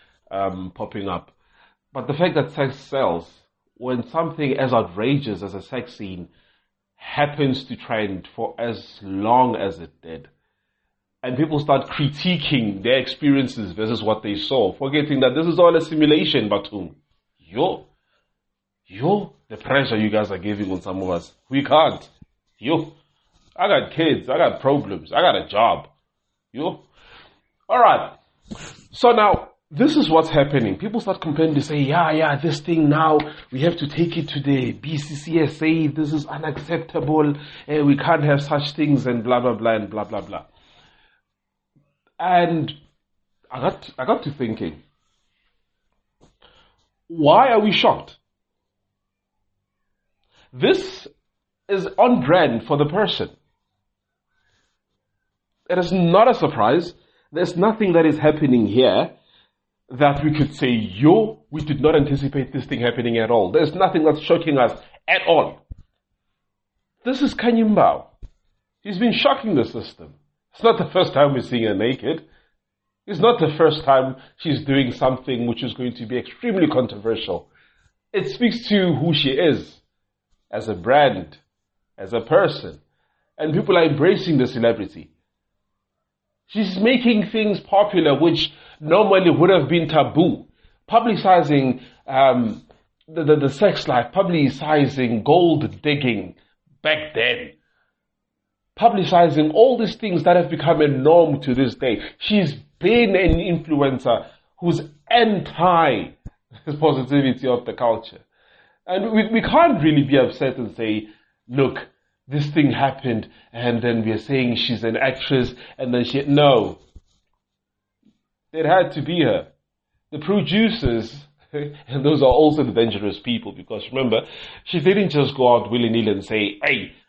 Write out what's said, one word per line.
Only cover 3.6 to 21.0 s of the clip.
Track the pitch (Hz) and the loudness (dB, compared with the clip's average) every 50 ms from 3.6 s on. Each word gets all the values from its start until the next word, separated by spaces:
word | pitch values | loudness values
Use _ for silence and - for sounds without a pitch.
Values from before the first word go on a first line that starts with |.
| _ _ _ | _ _ _
when | - 120 127 127 120 113 - | -12 -8 -6 -6 -6 -6 -6
something | - 160 170 160 147 156 147 143 - - | -6 -6 -6 -6 -6 -6 -4 -4 -2 -2
as | 131 123 | -2 0
outrageous | 127 113 104 87 87 101 110 135 143 139 131 113 101 85 | 0 0 -2 -2 -6 -4 -2 -2 -2 -2 -2 -6 -8 -8
as | 101 95 92 | -10 -12 -12
a | 95 | -14
sex | - - 131 123 107 - - | -14 -12 -12 -12 -12 -12 -16
scene | - 107 95 92 90 85 - _ _ _ _ _ _ _ _ _ _ _ _ _ | -16 -14 -14 -14 -14 -16 -18 _ _ _ _ _ _ _ _ _ _ _ _ _
happens | _ - - - 147 147 143 143 - 143 135 127 - - | _ -16 -10 -4 -2 -2 -2 -2 -2 0 0 -2 -2 -6
to | - 120 | -12 -14
trend | - - - 120 110 107 98 98 87 - - - | -14 -8 -6 -4 -4 -4 -4 -6 -10 -12 -16 -10
for | - 113 - - - | -10 -10 -8 -6 -8
as | 117 120 107 95 - - - - | -8 -8 -8 -10 -14 -20 -20 -20
long | 101 95 95 98 104 113 120 127 127 123 110 | -14 -10 -8 -4 0 2 2 4 2 2 0
as | - 98 98 90 87 | -4 -4 -6 -8 -10
it | 85 82 _ _ | -16 -20 _ _
did, | - 82 80 73 71 _ _ _ _ _ _ _ _ _ _ _ _ _ _ _ _ _ _ - | -18 -18 -18 -18 -18 _ _ _ _ _ _ _ _ _ _ _ _ _ _ _ _ _ _ -12
and | - 127 127 | -10 -8 -4
people | 123 160 151 151 143 | -4 -4 -2 -2 -4
start | 143 - 139 135 - - | 0 0 0 0 0 -4
critiquing | - - 147 - - - - 185 180 170 - - 147 123 113 104 98 95 | -6 -4 -4 -4 -4 -4 -4 -4 -2 -2 -2 -2 -2 -2 -2 -2 -6 -4
their | 92 117 131 131 | 0 0 2 2
experiences | 127 - - - 147 143 139 139 131 120 - 117 104 90 | 0 -4 -8 -2 0 2 2 2 0 -2 -6 -10 -10 -10
versus | 82 104 110 110 120 104 | -6 -6 -4 -4 -4 -4
what | 107 107 104 107 | -2 -2 -2 -2
they | - 107 104 | -2 -8 -6
saw, | 104 - - 139 127 104 92 - | -6 -6 -2 0 0 0 0 -2
forgetting | - 139 135 143 151 147 147 143 135 | -4 -6 -2 -2 -2 -2 0 0 0
that | 131 127 123 | 0 0 0
this | 156 165 | 0 -2
is | 175 156 180 | -2 2 4
all | 175 170 170 | 6 6 6
a | 160 | 4
simulation, | 160 - 156 151 151 151 151 160 - - - 127 107 104 | 0 0 0 2 4 4 4 2 2 0 0 -2 0 0
Batum. | 101 101 - - 107 101 87 80 73 _ _ _ _ _ _ _ _ _ | -2 -4 -4 -8 -12 -12 -12 -12 -16 _ _ _ _ _ _ _ _ _
Yo, | _ 80 90 117 160 185 190 - - _ _ _ _ _ _ _ _ _ _ _ _ _ _ _ _ _ _ _ _ | _ _ -4 -4 -2 -2 -4 -8 -14 _ _ _ _ _ _ _ _ _ _ _ _ _ _ _ _ _ _ _ _
yo, | _ 98 98 127 170 208 208 180 - - _ _ - | _ -12 -6 -2 -2 -2 -2 -2 -8 -16 _ _ -18
the | 110 | -18
pressure | - - - 131 139 131 - 117 | -14 -6 0 0 0 0 0 0
you | 107 110 107 | 0 0 0
guys | 104 107 107 95 | 0 0 -2 -2
are | 98 90 | -6 -8
giving | 87 104 104 101 104 92 | -6 -6 -6 -4 -4 -6
on | 95 90 | -6 -8
some | - 98 92 95 | -8 -8 -8 -6